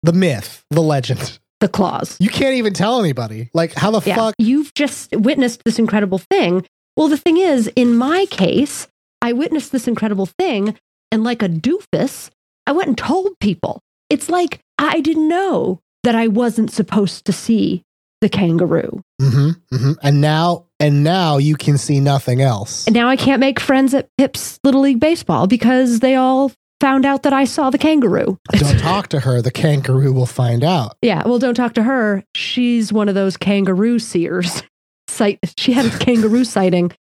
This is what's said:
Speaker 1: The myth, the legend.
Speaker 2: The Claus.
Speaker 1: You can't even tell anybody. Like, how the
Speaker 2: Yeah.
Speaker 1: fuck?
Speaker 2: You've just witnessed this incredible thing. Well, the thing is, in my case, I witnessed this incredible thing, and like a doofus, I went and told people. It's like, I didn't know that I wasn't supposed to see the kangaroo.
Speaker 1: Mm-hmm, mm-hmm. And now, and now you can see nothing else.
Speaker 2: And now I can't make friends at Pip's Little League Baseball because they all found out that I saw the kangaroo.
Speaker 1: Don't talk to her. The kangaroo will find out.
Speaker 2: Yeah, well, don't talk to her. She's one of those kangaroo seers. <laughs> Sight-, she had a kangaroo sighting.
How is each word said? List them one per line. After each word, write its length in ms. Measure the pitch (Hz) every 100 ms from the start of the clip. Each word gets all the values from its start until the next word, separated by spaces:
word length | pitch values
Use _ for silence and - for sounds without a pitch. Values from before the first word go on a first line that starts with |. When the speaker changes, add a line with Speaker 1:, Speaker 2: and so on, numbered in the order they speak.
Speaker 1:
The 80 | 160
myth, 500 | 175 185 117 - - _
the 100 | 156
legend. 600 | 160 143 117 127 - - _ _
Speaker 2:
The 80 | 208
Claus. 480 | - 185 139 - -
Speaker 1:
You 80 | 302
can't 240 | - 269
even 180 | 262 220
tell 280 | 185 196 254
anybody. 500 | 190 123 113 110 117
Like, 220 | 165 165
how 160 | 143 165
the 100 | 220 185
Speaker 2:
Yeah. 60 |
Speaker 1:
fuck? 200 | 196 220 208
Speaker 2:
You've 340 | 220 269 294
just 360 | - 285 - - -
witnessed 460 | 220 294 247 233
this 160 | - 226
incredible 380 | 220 214 202 190 -
thing. 340 | 392 175 180 180 _ _ -
Well, 120 | 311
the 80 | 294
thing 200 | - 330
is, 300 | 370 269 214
in 220 | - 240 233
my 300 | 254 349 392
case, 600 | - 196 - 285 - - _ _ _
I 100 | 240
witnessed 400 | 240 320 311 -
this 160 | 262 240
incredible 380 | 226 220 202 185 _
thing, 380 | 370 226 202 214 _ _ _
and 140 | 226
like 180 | 220 240
a 60 | 196
doofus, 800 | 160 226 359 - 165 269 - - _ _ _
I 60 | -
went 140 | 294 -
and 80 | 220
told 340 | - 339 381 370
people. 400 | 208 180 - - _ _ _
It's 220 | 285 -
like, 300 | 349 349 - _ -
I 220 | 294 330
didn't 260 | 285 311 311
know 520 | 339 381 311 - 185 _ _
that 100 | 240
I 140 | 226 226
wasn't 420 | 208 240 226 214
supposed 520 | - 202 214 196 - -
to 60 |
see 500 | 190 - 226 190 180 _ _ _ _
the 80 | 214
kangaroo. 720 | - 180 165 175 165 - - - _
Speaker 1:
Mm-hmm, 540 | 135 131 143 170 _ 127
mm-hmm. 160 | 127 156
And 180 | 143 143
now, 460 | 151 156 175 170 _ _
and 220 | 151 143
now 320 | 147 185 170 143
you 180 | 147 147
can 200 | - 143
see 220 | - 143
nothing 400 | 139 139 - 127
else. 460 | 135 107 101 - -
Speaker 2:
And 80 |
now 140 | 226 240
I 80 | 262
can't 240 | - 269
make 180 | 269 247
friends 340 | - 269 269
at 140 | 262 - -
Pip's 420 | 269 - - -
Little 160 | 277 269
League 200 | 277 247
Baseball 460 | 302 339 - 156 180
because 540 | 226 226 254 254 233
they 140 | 262
all 380 | 262 254 262 277 - _ _
found 240 | 269 269
out 200 | 269 277
that 80 | 285
I 120 | 269
saw 260 | 269 - 269
the 80 | 262
kangaroo. 600 | 302 311 240 156 - 190 -
Speaker 1:
Don't 260 | - 143 135
talk 300 | 156 190 190
to 120 | 156
her. 220 | 131 123
The 80 | 120
kangaroo 640 | - 156 147 131 131 139
will 140 | 131 123
find 380 | - 123 120
out. 320 | 147 180 107 -
Speaker 2:
Yeah, 200 | 240 170 -
well, 120 | 247
don't 160 | 254
talk 200 | 240 240
to 80 | 233
her. 420 | 220 269 214 196 -
She's 580 | - - - 247 240 214
one 160 | 208 208
of 60 |
those 220 | 196 190 185
kangaroo 600 | - 202 196 185 220 240
seers. 640 | 226 185 165 180 175 - -
<laughs> 400 | _ _ _ -
Sight-, 300 | - 208 - 170 -
she 140 | -
had 140 | 247 240
a 120 | -
kangaroo 460 | - 240 220 226
sighting. 480 | 247 - 185 180 175 -